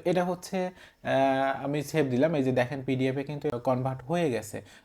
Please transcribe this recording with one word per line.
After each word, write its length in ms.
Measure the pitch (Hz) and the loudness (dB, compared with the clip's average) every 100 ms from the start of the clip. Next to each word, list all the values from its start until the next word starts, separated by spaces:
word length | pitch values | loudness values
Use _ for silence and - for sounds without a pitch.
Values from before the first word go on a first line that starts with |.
এটা 200 | 170 180 | 0 2
হচ্ছে, 420 | 180 175 - 190 180 | 0 -2 -4 -4 -4
আহ, 1000 | 185 - _ 127 131 135 135 135 131 | -6 -18 _ 0 2 4 4 0 -2
আমি 180 | 139 147 | -2 -2
সেভ 280 | 143 160 139 | 0 0 2
দিলাম, 240 | 123 156 | 2 2
এই 80 | 156 | 2
যে 100 | 131 | 2
দেখেন 300 | 131 127 139 | 2 0 -2
পিডিএফ 340 | 131 131 131 135 | -2 0 0 -2
এ 80 | |
কিন্তু 340 | 135 147 151 120 | -6 -6 -4 -2
কনভার্ট 440 | 131 123 131 131 | 0 0 0 -4
হয়ে 280 | - 175 165 | -4 0 0
গেছে। 320 | 113 107 107 - - | 0 -4 -10 -14 -20